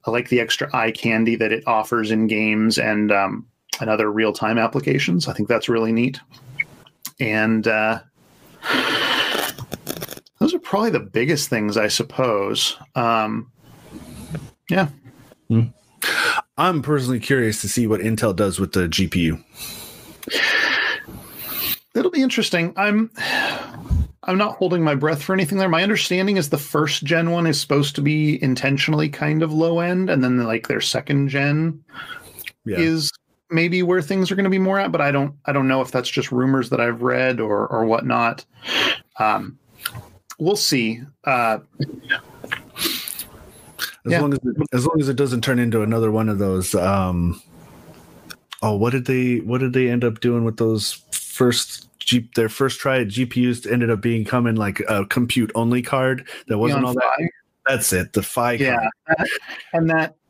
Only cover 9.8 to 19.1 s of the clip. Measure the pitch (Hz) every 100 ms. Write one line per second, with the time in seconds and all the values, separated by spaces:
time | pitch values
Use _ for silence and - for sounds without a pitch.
9.8 | - - - - _ _ 269 359 - 202
10.8 | 226 135 101 107 135 147 - 117 104 104
11.8 | 107 - - - 127 104 98 110 - -
12.8 | - 131 117 113 107 110 117 _ - -
13.8 | - - - - - - - _ - 185
14.8 | 156 - - - - - _ 113 117 -
15.8 | _ _ - - - - - - 175 165
16.8 | 135 147 127 123 - 135 113 107 98 -
17.8 | 117 107 110 110 113 90 101 92 92 95
18.8 | 87 80 92